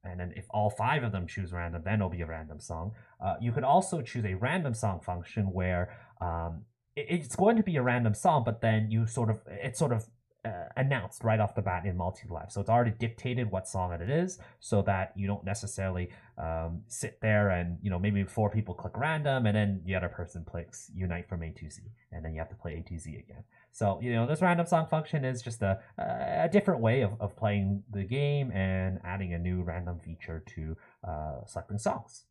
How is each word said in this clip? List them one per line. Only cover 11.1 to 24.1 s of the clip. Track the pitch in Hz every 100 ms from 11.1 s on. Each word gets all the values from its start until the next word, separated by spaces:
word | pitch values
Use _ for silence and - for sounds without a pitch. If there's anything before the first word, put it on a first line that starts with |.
| -
right | 113 110
off | 104
the | -
bat | 95 90 95
in | 90
multi-live. | 90 - - 82 -
So | -
it's | 98
already | 117 120 107
dictated | 117 - 127 123 117
what | 95 -
song | 95 90
it | 85 87
is, | 147 185 180 - -
so | - 104
that | 98 95 95
you | - 98
don't | 101
necessarily, | 95 104 104 - 95 90 87 - - -
um, | 82 82 82 85 -
sit | - - -
there | 110 107 104
and, | 90 87 85
you | 104
know, | 90
maybe | 101 101
four | 95 - 104
people | 110 104
click | 87 90 104
random | 147 156 143 135 113
and |
then | 104 101 98
the | 85
other | 92 87
person | - 85 87
clicks | 80 85 82 - - 87
Unite | 92 85 85
from | 90
A | 82
to | 76 76
Z, | - - - _
and | 82
then | 80
you | 80
have | 80
to | -
play | 87
A | 78 85
to | 85
Z | 80
again. | 76 - - - _ _
So, | - 104 98
you | 123